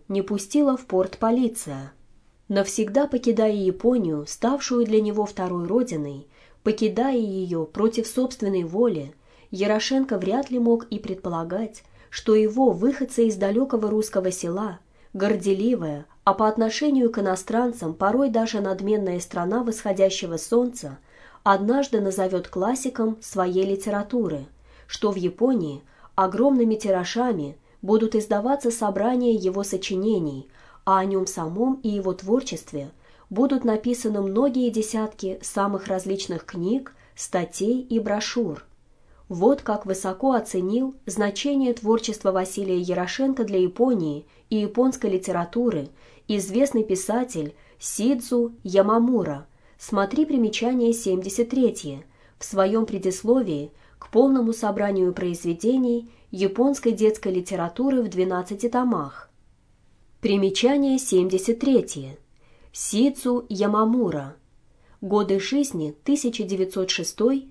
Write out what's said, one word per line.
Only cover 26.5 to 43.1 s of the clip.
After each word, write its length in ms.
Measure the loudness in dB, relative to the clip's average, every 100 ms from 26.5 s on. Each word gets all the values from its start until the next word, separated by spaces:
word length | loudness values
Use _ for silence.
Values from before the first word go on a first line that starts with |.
| 4 4 2
тиражами 840 | 2 0 0 -2 0 -2 -4 -10 _ _
будут 340 | 2 2 4 0
издаваться 560 | 0 0 0 0 0
собрания 600 | -2 -2 0 0 2 2
его 300 | 2 2 -2
сочинений, 840 | -4 -4 -4 -2 0 0 0 -6 -12 -20 -20 -8 0
а 140 | 2
о 60 | 2
нём 220 | 0 -2
самом 480 | -4 -6 -2 -2 0
и 60 | -2
его 240 | -2 -4
творчестве 800 | -4 0 0 0 -8 -10 -10 -10 -14 -20 -20 _
будут 360 | 0 2 2 0
написаны 560 | 0 0 -2 -2 -2
многие 480 | -2 2 2 2 0
десятки 720 | 0 -2 -4 -6 -6 -8 -8
самых 460 | -8 -4 -2 -2 -4
различных 580 | -4 -2 -6 -4 -8 -8
книг, 500 | -6 -2 -2 -4 -14 _ -16
статей 640 | -6 -4 -4 -4 -2 -2
и 180 | 0 -2
брошюр. 640 | 0 -2 -2 -2 -2 -4 -12 -20 _ _ _ -20 -12
Вот 320 | 2 4 4
как 240 | 0 -4 -2
высоко 480 | -4 -4 -2 2
оценил 600 | 2 0 -2 0 0 -2 -6 -8
значение 680 | -2 -2 0 0 2 2
творчества 580 | 0 2 2 0 -2 0
Василия 480 | 0 -2 -4 -2 0
Ярошенко 640 | 0 -2 -2